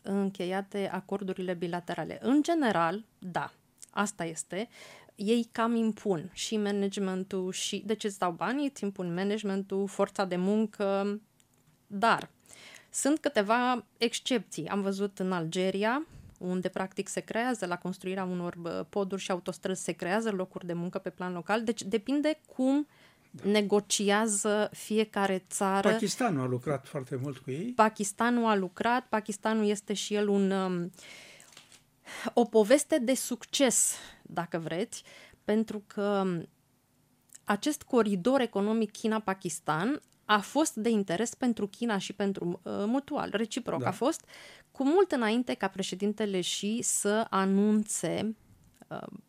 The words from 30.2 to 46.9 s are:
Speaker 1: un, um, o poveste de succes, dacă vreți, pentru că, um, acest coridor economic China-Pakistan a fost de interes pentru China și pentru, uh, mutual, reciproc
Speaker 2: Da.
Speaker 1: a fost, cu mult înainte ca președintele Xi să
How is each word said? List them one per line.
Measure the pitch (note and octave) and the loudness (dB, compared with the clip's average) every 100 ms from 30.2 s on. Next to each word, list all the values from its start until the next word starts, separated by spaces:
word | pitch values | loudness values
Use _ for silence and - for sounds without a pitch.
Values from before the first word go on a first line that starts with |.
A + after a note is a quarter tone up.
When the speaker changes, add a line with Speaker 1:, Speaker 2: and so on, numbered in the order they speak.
| G#3 | 2
Speaker 1:
un, | G3+ F#3+ | 4 4
um, | F#3+ F#3+ F3+ F3 - - - - - - - - - _ _ - - - | 2 0 -2 -4 -8 -20 -20 -20 -20 -20 -20 -20 -20 _ _ -16 -10 0
o | - A#3 | 2 4
poveste | A3 G#3 C#4+ - D#4 | 6 8 6 6 2
de | A#3 | 2
succes, | C4 - A#3+ - - C4 - - - - - | 0 -2 -6 -4 2 4 4 2 -2 -10 -20
dacă | - E3 F3 E3+ | -10 -8 -4 -4
vreți, | D#3 E3 A#3+ - - - - - | -4 -4 -6 -8 -16 -20 -20 -10
pentru | - G#3+ A3 G#3+ - | 0 2 2 -4 -8
că, | - G3+ G3 F#3+ | -4 0 2 2
um, | E3+ - _ _ _ _ _ _ _ _ - | 0 -4 _ _ _ _ _ _ _ _ -8
acest | - G3+ D4+ D4 | -2 0 0 -4
coridor | - B3 G#3+ G3+ G#3 C4+ | 2 4 4 2 4 4
economic | A#3 G3 G3+ A3+ G#3+ | 2 0 2 2 0
China-Pakistan | - A3+ A3 G#3+ F#3+ F3 - - D#3 G#3 D4+ - _ - | -2 -2 0 -2 -4 -4 -6 -2 0 0 -2 -6 _ 2
a | G#3+ | 2
fost | - C#4 D#4 A3 | 4 0 0 0
de | A3 | 2
interes | A3 G3 E3+ A3+ | 2 2 0 -2
pentru | - B3+ A3 G3+ | -2 -2 0 -4
China | - A#3 G3 | -4 -2 -2
și | - | -2
pentru, | - G3 G3 F3 | -2 -2 -2 -4
uh, | F3 - - G#3 | -4 -4 -2 0
mutual, | C4+ C#4 C#4+ - | 0 0 -4 -2
reciproc | G3+ A3+ - G3+ E3 | -2 -2 -4 -4 -2
Speaker 2:
Da. | B2 | -2
Speaker 1:
a | |
fost, | F#3 B3 E4 - - - - _ | 0 0 0 -6 -20 -20 -20 _
cu | - | -2
mult | C4+ F4 F#4+ | 4 4 4
înainte | C#4 G#3+ A#3 B3 | 2 2 0 0
ca | B3+ F#3+ | -2 -2
președintele | F#3 F#3+ F#3 G3+ G#3 G#3 F#3+ | -2 -6 -2 -2 0 0 0
Xi | E3+ - G3+ A#3 | -2 -2 -2 -2
să | - | -2